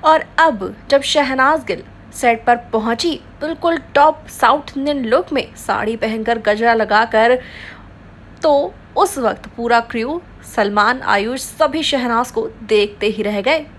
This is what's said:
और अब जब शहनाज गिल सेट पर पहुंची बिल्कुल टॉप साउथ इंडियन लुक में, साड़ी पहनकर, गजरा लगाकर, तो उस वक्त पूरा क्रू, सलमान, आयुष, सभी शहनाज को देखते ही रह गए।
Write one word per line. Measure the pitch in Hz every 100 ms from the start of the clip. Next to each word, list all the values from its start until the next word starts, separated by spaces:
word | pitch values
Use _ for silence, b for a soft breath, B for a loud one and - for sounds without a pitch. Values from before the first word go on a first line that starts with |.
और | 311 311 - -
अब | 320 226 190 208 -
जब | 277
शहनाज | 269 302 269 262 262 311 -
गिल | 170 - - -
सेट | - 247 233 226
पर | 240 -
पहुंची | 220 220 233 339 294 - -
बिल्कुल | 294 320 339 330 - 277
टॉप | 302 311 -
साउथ | - 240 285 285 -
इंडियन | 277 285 233
लुक | 247 359
में, | 285 - -
साड़ी | - 214 214 226
पहनकर, | 220 220 220 233
गजरा | 214 208 233
लगाकर, | 226 208 208 226 220 233 254 B B B B B - - - - -
तो | 320 285 339 - - -
उस | 381 -
वक्त | 233 208 - -
पूरा | 233 233
क्रू, | 233 233 226 330 - - - -
सलमान, | 208 208 208 254
आयुष, | - 202 214 254
सभी | - - 302 311
शहनाज | 294 277 247 233 240
को | - 220 -
देखते | 214 214 208 208 208
ही | 208
रह | 208 208
गए। | 208 311 302